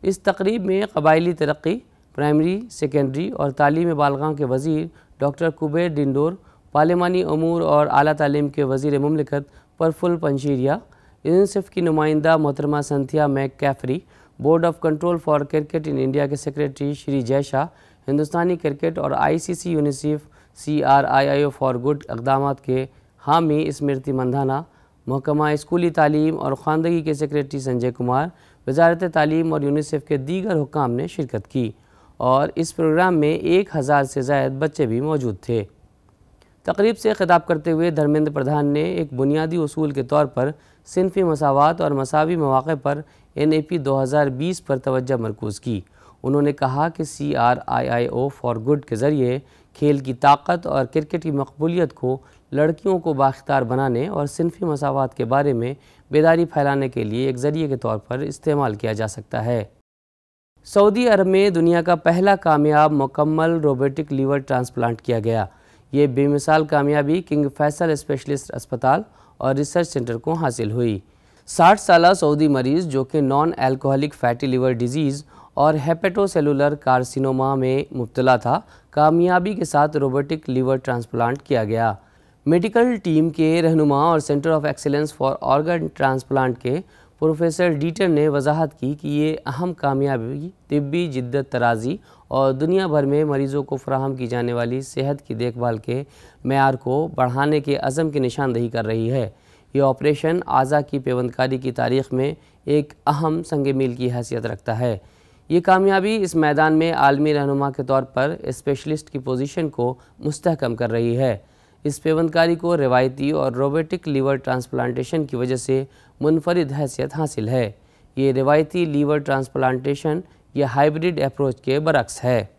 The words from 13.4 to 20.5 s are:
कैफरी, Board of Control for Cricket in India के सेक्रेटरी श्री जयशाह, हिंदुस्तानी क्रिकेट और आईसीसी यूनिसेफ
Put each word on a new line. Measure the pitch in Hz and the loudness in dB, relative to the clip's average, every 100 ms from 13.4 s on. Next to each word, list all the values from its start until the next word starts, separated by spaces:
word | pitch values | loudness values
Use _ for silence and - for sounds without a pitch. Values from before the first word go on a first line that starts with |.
| 135 - | -2 -2
कैफरी, | 143 135 127 143 - _ _ _ | -2 -2 -4 -6 -8 _ _ _
Board | 131 165 | 2 2
of | 170 160 | 2 0
Control | 165 156 175 170 | -2 -2 -2 -2
for | 160 151 | 0 0
Cricket | 143 156 147 160 151 | 0 -4 -2 -6 -4
in | 139 | -2
India | 131 139 143 | -2 0 -2
के | 143 | -4
सेक्रेटरी | - 147 143 135 143 | -6 -4 -6 -4 -6
श्री | 147 - 139 | -6 -4 -4
जयशाह, | 120 135 139 135 160 _ _ _ - | 0 -2 0 -2 -4 _ _ _ -4
हिंदुस्तानी | 143 151 175 175 175 | -2 0 0 0 0
क्रिकेट | 156 143 165 160 | -4 -4 -4 -2
और | 143 | -4
आईसीसी | 135 147 160 - 175 180 | 0 0 0 -4 -8 -4
यूनिसेफ | 165 147 135 151 151 147 _ _ | -2 -2 -2 -4 -6 -8 _ _